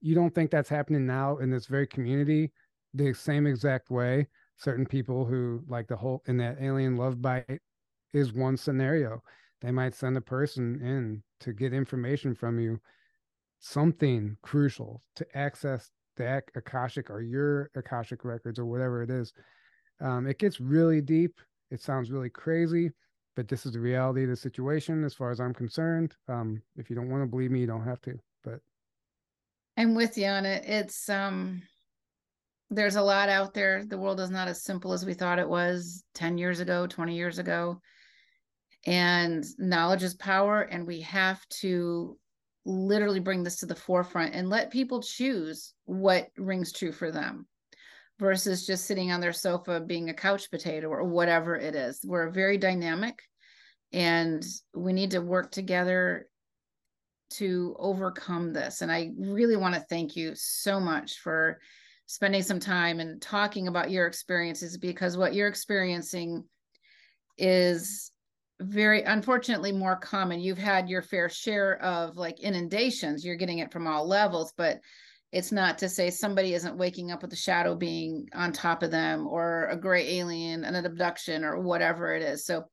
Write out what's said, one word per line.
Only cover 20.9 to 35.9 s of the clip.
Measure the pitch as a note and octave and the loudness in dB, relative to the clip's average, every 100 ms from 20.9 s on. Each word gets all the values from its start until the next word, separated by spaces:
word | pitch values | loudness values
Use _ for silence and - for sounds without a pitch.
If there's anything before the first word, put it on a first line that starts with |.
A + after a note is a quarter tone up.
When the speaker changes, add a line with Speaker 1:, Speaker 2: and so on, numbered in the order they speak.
| D#3+ | 6
Speaker 1:
deep. | C#3 D#3+ E3+ - _ _ _ | 4 4 2 0 _ _ _
It | B2+ | -10
sounds | - C3+ A#2 | -4 -4 -4
really | C3+ B2 | -4 -6
crazy, | - - E3 E3+ E3+ E3+ - _ _ _ | -6 0 2 2 2 0 -2 _ _ _
but | - A2+ | -8 -4
this | C3 C3+ | -4 -4
is | |
the | A#2 | -4
reality | A#2 B2+ C3 C3 | 0 2 2 2
of | C3 | 0
the | B2 | -2
situation | C3 - C3 D#3 D3 D#3+ | -4 -6 -2 -2 0 0
as | D3 | -2
far | - B2 | -2 -4
as | A#2+ | -2
I'm | B2+ | -4
concerned. | B2 A#2+ - E3 E3 E3 - - | -4 -4 -2 0 0 0 -4 -8
Um, | A#2+ A2+ A2 - - | -4 -4 -6 -8 -14
if | A#2 | -8
you | |
don't | A#2+ B2 | -6 -4
wanna | C#3 C3 | -2 -2
believe | B2+ C3 | 0 0
me, | B2+ | 0
you | A#2+ | 0
don't | A2+ | -2
have | A2+ B2 | -4 -6
to, | - A#2+ - _ | -8 -12 -14 _
but. | A#2+ A#2+ - _ _ _ _ _ _ _ _ _ _ - | -14 -14 -16 _ _ _ _ _ _ _ _ _ _ 2
Speaker 2:
I'm | A3+ | 4
with | A3+ A3+ A3 | 6 4 2
you | G3 | 0
on | G3 G3 | 2 0
it. | F#3+ - | -2 -2
It's, | G#3+ - - - | -2 -2 -6 -4
um, | G3 G3 F#3 F#3 F3+ - _ _ _ _ _ _ _ _ _ _ | -2 -2 -2 -4 -6 -12 _ _ _ _ _ _ _ _ _ _
there's | G3+ G#3 G3+ | 2 4 4
a | |
lot | G3+ G3 G3+ | 6 6 6
out | G3 G3 | 4 2
there. | G#3 G3 F#3+ | 2 2 2
The | G#3 G3 | -2 -4
world | F#3+ F#3+ | -2 -2
is | F#3 | -2
not | F#3 F3+ | -2 -4
as | F3 | -4
simple | - F#3 F#3 | -6 -6 -2
as | F#3 | -2
we | F#3 | -2
thought | F3+ F3+ F3+ | -2 2 2
it | - | 2
was | F3 F3 F3+ F3 | 2 2 0 -4